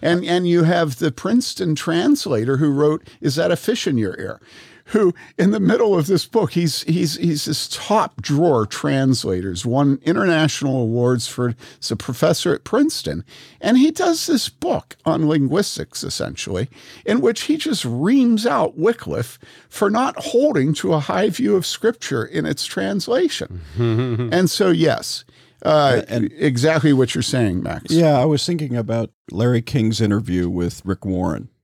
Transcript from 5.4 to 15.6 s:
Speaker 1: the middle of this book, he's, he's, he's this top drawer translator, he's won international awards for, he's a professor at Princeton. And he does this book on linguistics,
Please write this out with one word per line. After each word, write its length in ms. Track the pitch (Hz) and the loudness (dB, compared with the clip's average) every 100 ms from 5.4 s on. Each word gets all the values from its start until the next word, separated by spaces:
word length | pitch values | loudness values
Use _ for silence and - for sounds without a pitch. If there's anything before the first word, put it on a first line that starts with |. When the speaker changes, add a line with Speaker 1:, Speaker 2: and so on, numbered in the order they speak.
| 185 | 0
Speaker 1:
the 80 | 214 | 2
middle 380 | 185 240 226 185 | 0 2 2 2
of 100 | 147 | 0
this 180 | 185 - | -2 0
book, 260 | 233 196 | -2 0
he's, 300 | 175 170 - | 0 -2 -2
he's, 320 | - 170 170 160 | -2 -2 -2 -2
he's 300 | 175 151 - | -2 -2 -4
this 220 | 131 - | -6 -6
top 540 | - - 214 - - | -10 -2 0 0 -6
drawer 440 | 107 143 170 127 104 | -2 2 2 2 0
translator, 840 | - 147 139 131 127 - 92 95 | -4 -2 0 2 0 0 -4 -4
he's 160 | 87 123 | -6 -2
won 340 | 127 143 135 | 2 2 2
international 800 | - 185 196 160 156 - 139 135 | 0 0 2 2 0 0 -2 -2
awards 460 | 113 117 120 123 - | 0 0 2 0 -2
for, 280 | - 123 117 - - | -4 -4 -4 -12 -14
he's 120 | - | -8
a 40 | 113 | -6
professor 580 | - 127 160 160 180 | -6 0 2 2 0
at 100 | 156 | -2
Princeton. 600 | - 220 294 - - 82 - - - _ | 0 0 0 0 -6 -8 -10 -18 -20 _
And 160 | - 247 | 2 4
he 140 | 294 | 4
does 340 | 320 370 330 - | 2 0 0 0
this 220 | 294 - | -2 -2
book 460 | - 349 294 - - - | -6 -4 -4 -6 -8 -2
on 220 | 160 151 | 0 2
linguistics, 760 | 160 135 165 | 2 2 0